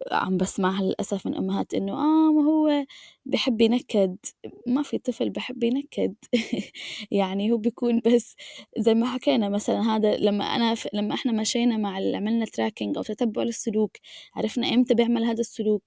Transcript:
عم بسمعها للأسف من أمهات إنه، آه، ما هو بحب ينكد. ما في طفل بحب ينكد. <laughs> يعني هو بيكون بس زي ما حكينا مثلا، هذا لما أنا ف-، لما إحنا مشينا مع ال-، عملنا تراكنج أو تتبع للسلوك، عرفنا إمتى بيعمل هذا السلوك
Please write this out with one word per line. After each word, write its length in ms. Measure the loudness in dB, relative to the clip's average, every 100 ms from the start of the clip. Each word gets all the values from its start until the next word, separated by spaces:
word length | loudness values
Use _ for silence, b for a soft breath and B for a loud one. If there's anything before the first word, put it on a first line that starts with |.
| -4
عم 260 | -2 0 0
بسمعها 460 | 0 0 -2 0
للأسف 440 | -2 -2 -4 -4 -4
من 80 | -4
أمهات 380 | -4 -4 -4
إنه، 200 | -4 -4
آه، 380 | 0 2 4 6
ما 120 | 4 4
هو 400 | 4 2 2 -2 B B B -4
بحب 360 | -2 0 2
ينكد. 540 | 2 2 0 2 2 -2 -12 -14 -16 -12 -2
ما 160 | -2
في 140 | -2 -4
طفل 320 | -4 -4 -4
بحب 340 | -4 -10 -2
ينكد. 520 | 0 0 -4 -4 -4 -4 -4
<laughs> 800 | -4 -2 -6 -6 -14 -14 -14 -4
يعني 400 | 0 0 0 0
هو 60 | 0
بيكون 440 | 0 -2 0 2 4
بس 300 | 2 2 -10 B B B 0
زي 160 | 2 4
ما 100 | 2
حكينا 420 | 0 2 2 2
مثلا، 320 | 0 0 0
هذا 360 | 2 2 2 2
لما 260 | 2 0 0
أنا 300 | 0 0 0
ف-، 120 | -4
لما 200 | -4 -2 -2
إحنا 160 | -2
مشينا 460 | -2 0 2 2 2
مع 200 | -2 -2
ال-، 160 | -2 -2
عملنا 300 | 0 0 -2
تراكنج 520 | -2 -4 -2 -4 -4
أو 60 |
تتبع 400 | -4 -2 -2 0
للسلوك، 540 | -4 -4 -2 0 0 -4 B B B -6
عرفنا 320 | -4 -2 2
إمتى 200 | 2 4
بيعمل 300 | 4 4 2
هذا 160 | 0 0
السلوك 440 | -4 -2 0 0